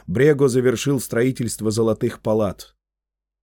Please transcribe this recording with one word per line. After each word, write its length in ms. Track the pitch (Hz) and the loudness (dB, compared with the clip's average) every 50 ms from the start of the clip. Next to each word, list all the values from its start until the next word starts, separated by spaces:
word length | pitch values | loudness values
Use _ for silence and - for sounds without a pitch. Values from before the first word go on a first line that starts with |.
| _ | _
Брего 400 | - 90 117 135 156 147 131 143 | -4 0 2 4 4 4 4 2
завершил 540 | 131 113 131 120 127 117 107 - 139 143 123 | 2 4 2 2 2 0 0 -2 -2 -2 -2
строительство 680 | - - - 117 123 131 127 - 120 107 - - 104 110 | -4 -4 -2 0 0 0 -2 -2 -6 -6 -6 -4 -4 -2
золотых 500 | 104 113 113 113 107 - 120 113 - - | 0 0 0 0 0 -2 -2 -4 -6 -6
палат. 560 | - 113 110 110 107 95 82 - - - _ _ _ _ _ _ _ _ _ _ _ _ _ _ | -4 -2 0 0 0 -2 -4 -8 -16 -20 _ _ _ _ _ _ _ _ _ _ _ _ _ _